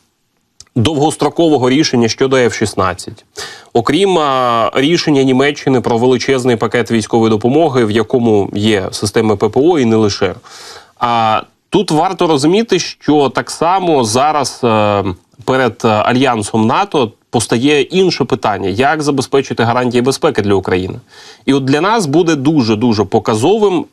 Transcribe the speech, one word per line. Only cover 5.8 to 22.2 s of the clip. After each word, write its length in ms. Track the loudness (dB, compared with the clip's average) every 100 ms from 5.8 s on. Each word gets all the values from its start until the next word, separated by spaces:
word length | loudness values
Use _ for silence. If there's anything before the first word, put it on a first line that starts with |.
про 160 | 0 0
величезний 580 | 2 2 0 0 0 0
пакет 360 | 0 -2 0
військової 380 | -2 0 0 2
допомоги, 560 | 2 2 2 2 2 0
в 60 |
якому 580 | 0 0 0 2 2 0
є 340 | -2 0 0 -2
системи 440 | -6 -4 -2 0 0
П 140 | 0
П 100 | 2
О 160 | 2 2
і 60 | 2
не 100 | 2
лише, 400 | 2 0 -4 -6 -14 -20 -20 -20 -20 _
а, 420 | -2 0 0 -2 -4 _ _
тут 220 | -4 -2
варто 360 | 0 -2 -2 0
розуміти, 520 | 0 2 0 0 -2
що 500 | -4 -6 -2 0 0
так 220 | -2 -8
само 520 | -4 -2 0 0 0
зараз, 580 | 0 0 0 0 -4 -4
е, 400 | 0 2 2 0 -2 -6 _ -10 -2
перед, 360 | 0 0 0 0
е, 20 |
Альянсом 800 | 2 2 2 0 0 -2 -2 0
нато 440 | 0 0 -2 -4 -6 _
постає 520 | -4 -2 0 2 2
інше 440 | 0 0 0 0 -2
питання: 440 | -2 -2 -2 -4
як 320 | 0 0 0
забезпечити 600 | -2 -2 -2 -2 -2 -2
гарантії 380 | -2 0 0 0
безпеки 400 | 0 0 -2 0
для 120 | 0
України. 460 | 0 0 -2 -2 -8 -16 -20 -20 -8 -2
І 80 |
от 120 | 0 0
для 160 | 0
нас 240 | 0 0 0
буде 300 | 0